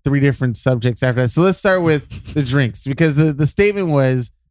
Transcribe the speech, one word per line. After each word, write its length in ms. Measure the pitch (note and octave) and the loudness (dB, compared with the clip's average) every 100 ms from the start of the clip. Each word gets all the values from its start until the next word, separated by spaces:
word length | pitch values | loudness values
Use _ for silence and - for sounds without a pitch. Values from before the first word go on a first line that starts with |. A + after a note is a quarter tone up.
three 160 | C#3 C#3 | -2 2
different 360 | C#3 B2 B2+ A2 | 2 2 -2 -2
subjects 460 | C3 B2 B2 A2 | -2 0 0 0
after 200 | B2+ A#2+ | -2 0
that. 60 | B2 | 0
So 140 | D#3+ | 2
let's 160 | F#3 F3+ | 2 2
start 240 | G3+ F#3 | 0 2
with 260 | E3 D3+ - - - | 2 0 -2 -16 -8
the 80 | D3+ | -4
drinks, 420 | B2+ C#3+ A#2+ - | 0 0 0 -4
because 320 | C3+ C3+ D#3+ C#3+ | -6 0 0 2
the, 160 | D#3 | 0
the 140 | C#3 D3 | 2 -2
statement 400 | - G3+ G3+ F3 | 2 0 0 0
was, 420 | C#3+ C3 B2+ A#2 _ _ | 2 2 0 -4 _ _